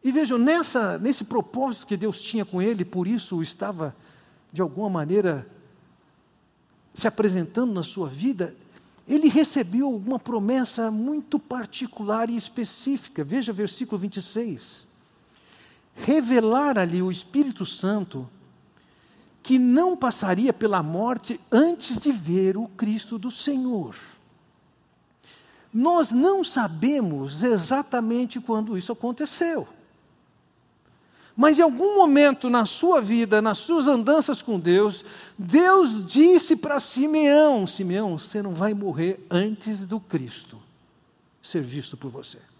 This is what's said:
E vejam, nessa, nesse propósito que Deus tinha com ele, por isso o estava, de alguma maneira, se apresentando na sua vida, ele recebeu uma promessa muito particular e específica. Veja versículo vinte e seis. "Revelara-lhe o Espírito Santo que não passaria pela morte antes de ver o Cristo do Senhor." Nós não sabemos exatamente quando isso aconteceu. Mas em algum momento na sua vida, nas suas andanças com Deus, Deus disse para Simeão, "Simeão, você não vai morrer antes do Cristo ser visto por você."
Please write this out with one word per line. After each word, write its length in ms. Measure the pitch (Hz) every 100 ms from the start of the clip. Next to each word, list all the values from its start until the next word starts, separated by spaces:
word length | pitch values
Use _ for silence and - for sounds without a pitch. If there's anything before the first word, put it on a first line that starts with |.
E 80 | 254
vejam, 260 | 269 277 240
nessa, 600 | 247 330 320 254 208 170
nesse 260 | 214 277
propósito 640 | 202 233 - 254 262 226 -
que 100 | 196
Deus 260 | 214 -
tinha 220 | - 226
com 180 | 202 185
ele, 220 | 196 220
por 240 | 180 185 180
isso 280 | 233 - 175
o 60 |
estava, 540 | 160 - 196 180 156 - _ _ _ _ _
de 100 | 151
alguma 260 | 175 139 208
maneira, 640 | 180 151 196 190 147 120 - _ _ _ _ _ _ _ _ _ _ _ _ _
se 140 | - 233
apresentando 640 | - 214 185 165 - 247
na 100 | 196
sua 260 | 160 - 160
vida, 460 | 135 226 208 175 - _ - _ _ -
ele 200 | 302 302
recebeu 640 | 285 302 285 190 220 277
uma 280 | 226 196 262
promessa 680 | - 233 202 262 247 - 226
muito 520 | 214 247 302 - 294
particular 880 | - 247 208 - 254 - 208 220 233
e 60 | 233
específica. 880 | - - 226 - - 277 - -
Veja 280 | 143 233 220
versículo 460 | 196 208 - 254 208
vinte 200 | 196 196
e 40 |
seis. 640 | 185 214 233 139 - - - _ _ _ _ _ _ _ _ _ _ -
"Revelara-lhe 1040 | - 302 240 254 220 247 294 233 175 175
o 80 | 185
Espírito 560 | 180 - 277 285 220 190
Santo 640 | - 190 214 185 135 127 - _ _ _ _ _ _ _ _ _ _
que 160 | - 262
não 380 | 247 254 370 359
passaria 560 | 254 - 196 180 254
pela 300 | 226 220 196
morte 580 | 156 170 233 247 - 240 _
antes 480 | - 320 349 - 240
de 140 | 294
ver 440 | 240 156 180 190 190
o 120 | 226
Cristo 500 | - 208 214 - 233
do 120 | 247
Senhor." 680 | 233 - 277 254 226 139 - - - _ _ _ _ _ _ _ _ _ _ _ - _ _ _
Nós 380 | 220 285 349 269
não 340 | 240 330 392
sabemos 960 | 339 - 208 160 233 294 202 147 135 147
exatamente 1000 | 247 214 156 269 285 247 226 233 247 247
quando 360 | 233 220 220 190
isso 160 | 180
aconteceu. 760 | 226 240 240 294 - 339 311 143 - _ _ _ _ _ _ _ _ _ _ _ _ _ _ _
Mas 220 | - 294 302
em 60 |
algum 320 | 330 247 381
momento 560 | 403 349 277 294 262 247
na 160 | 240 214
sua 340 | - 339 339
vida, 400 | 208 233 226 214
nas 180 | 220 196
suas 280 | - 330 277
andanças 560 | 262 220 311 - 269
com 160 | - 202
Deus, 460 | 165 180 208 175 - - - -
Deus 640 | 180 262 359 381 311 214
disse 520 | 180 262 330 359 - 320
para 240 | 302 285
Simeão, 840 | - 247 294 311 294 294 302 247
"Simeão, 540 | 185 - 185 185 214 160
você 240 | - 214
não 100 | 202
vai 200 | 165 202
morrer 500 | 208 202 151 170 190 -
antes 560 | 175 208 214 220 208 190
do 140 | 214
Cristo 600 | 208 160 123 - - 110 - _ _ _ _ _ _ _
ser 220 | - 175
visto 340 | 127 139 127 131
por 140 | 139
você." 280 | 120 - - _